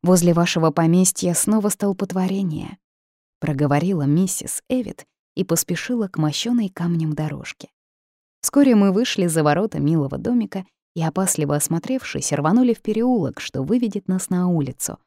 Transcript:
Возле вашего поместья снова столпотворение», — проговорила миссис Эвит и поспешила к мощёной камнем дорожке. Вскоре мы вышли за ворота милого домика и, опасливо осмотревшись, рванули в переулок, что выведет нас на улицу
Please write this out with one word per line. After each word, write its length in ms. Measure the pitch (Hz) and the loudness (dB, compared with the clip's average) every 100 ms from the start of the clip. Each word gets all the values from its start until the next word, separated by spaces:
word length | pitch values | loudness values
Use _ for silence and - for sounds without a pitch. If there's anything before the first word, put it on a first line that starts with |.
Возле 320 | 170 185 175 | 6 6 6
вашего 360 | 170 175 170 160 | 4 2 2 0
поместья 640 | 147 165 175 185 - 180 | 2 4 4 4 0 -2
снова 360 | 165 - 220 208 | 0 0 0 0
столпотворение», — 1080 | - 202 190 190 185 185 190 190 156 - - _ _ _ _ _ _ | -2 -4 -2 -4 -2 -2 -2 -4 -4 -10 -16 _ _ _ _ _ _
проговорила 600 | - 139 143 143 170 185 | -6 0 2 2 0 0
миссис 600 | 139 151 185 - - - _ | 2 2 2 -2 -8 -10 _
Эвит 380 | 254 240 - - _ _ | -4 -4 -12 -20 _ _
и 100 | - | -8
поспешила 640 | 185 165 - 175 - 247 202 | -2 -2 -2 -6 -4 -4 -4
к 100 | - | -2
мощёной 500 | 151 151 233 240 208 | -2 -2 -2 -2 -2
камнем 440 | - 170 170 160 | -4 -2 0 -2
дорожке. 580 | 151 156 143 - - - _ _ _ _ _ _ _ | -2 -4 -6 -12 -16 -20 _ _ _ _ _ _ _
Вскоре 340 | - 277 277 | -2 4 6
мы 180 | 220 196 | 6 4
вышли 340 | 190 254 - 175 | 2 0 0 0
за 160 | 160 | 2
ворота 380 | 151 151 214 147 | 2 2 0 -2
милого 380 | 143 160 139 139 | 0 0 0 -4
домика 460 | 185 247 208 196 185 _ _ | -2 -2 -2 -8 -12 _ _
и, 80 | - | -4
опасливо 540 | 160 160 190 - 147 147 | -4 -2 -2 -2 0 0
осмотревшись, 760 | - 165 - 262 - - - | 0 -4 -2 -6 -4 -8 -4
рванули 420 | 147 147 220 254 | -2 2 4 4
в 60 | 226 | 2
переулок, 580 | - 214 240 247 139 - | -2 0 2 2 -2 -6
что 220 | - - | -10 -6
выведет 440 | 135 240 233 196 - | -2 0 0 -4 -4
нас 240 | 185 - | -4 -2
на 180 | 180 180 | 0 2
улицу 500 | 170 139 123 - - | 0 -2 -6 -10 -10